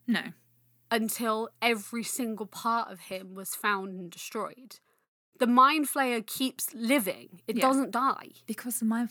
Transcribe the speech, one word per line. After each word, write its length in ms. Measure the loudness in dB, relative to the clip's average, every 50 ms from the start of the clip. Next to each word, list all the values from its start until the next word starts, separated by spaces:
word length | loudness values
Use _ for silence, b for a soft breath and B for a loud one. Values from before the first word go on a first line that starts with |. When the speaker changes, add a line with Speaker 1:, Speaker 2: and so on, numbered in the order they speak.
| _
Speaker 1:
No. 180 | 0 0 0 0 -4 -10 -16 _ _ _ _ _ _ _ _ _ _
Speaker 2:
until 580 | 0 0 2 0 -2 -2 -2 0 0 0 -2 -6 -4 _
every 420 | 2 2 2 2 -2 -6 -6 -6 -6
single 440 | -4 -4 -4 -4 -4 -4 -6 -8
part 440 | -10 -10 -6 -2 -2 0 0 -2 -6
of 80 | -10 -14
him 320 | -12 -12 -12 -12 -12 -12 -14
was 220 | -12 -10 -10 -8
found 420 | -4 0 0 0 0 -2 -4 -8
and 140 | -8 -10 -12
destroyed. 680 | -12 -12 -12 -8 -6 -6 -6 -6 -8 -14 -20 -20 -20 -20 _ _ _ _ _ _ _ _ _ _ _ 0
The 80 | 2
Mind 400 | 6 8 8 8 8 6 4 2
Flayer 380 | 0 0 0 0 2 0 -2 -4
keeps 460 | -6 -4 -2 -2 -2 -2 -4 -8 -8 -6
living. 680 | -4 0 2 2 4 2 0 -4 -6 -12 -20 -20 -10 _
It 80 | -4 0
Speaker 1:
Yeah. 60 | 2 4
Speaker 2:
doesn't 240 | 4 4 4 2 0
die. 400 | 0 0 2 0 0 -2 -6 -16 -20 -12 -10
Speaker 1:
Because 340 | -8 -8 -8 -6 -6 -4 0
the 60 | 2
Mind 240 | 2 2 2 0 -2